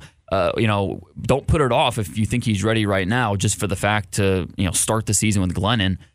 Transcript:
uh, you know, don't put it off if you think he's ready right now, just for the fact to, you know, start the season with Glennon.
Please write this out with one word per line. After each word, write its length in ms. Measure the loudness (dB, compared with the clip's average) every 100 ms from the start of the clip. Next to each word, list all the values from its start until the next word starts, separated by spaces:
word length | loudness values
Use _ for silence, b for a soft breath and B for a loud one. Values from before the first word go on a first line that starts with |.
| B B -4
uh, 200 | 0 0 0
you 100 | 0
know, 340 | 0 -2 -6 -12 -12
don't 280 | -2 -2 2
put 140 | 2
it 100 | 4
off 260 | 2 0 0
if 200 | -6 -2
you 80 | -2
think 180 | 0
he's 200 | 0 0
ready 220 | 2 2 2
right 220 | 0 2
now, 280 | 0 0 0
just 220 | -2 -2
for 80 | -4
the 120 | -2
fact 360 | 0 0 -2 -2
to, 320 | 0 0 -2 -2
you 100 | -2
know, 60 |
start 360 | 0 0 0 0
the 60 |
season 280 | 0 2 2
with 140 | 0 0
Glennon. 420 | 0 2 0 -2 b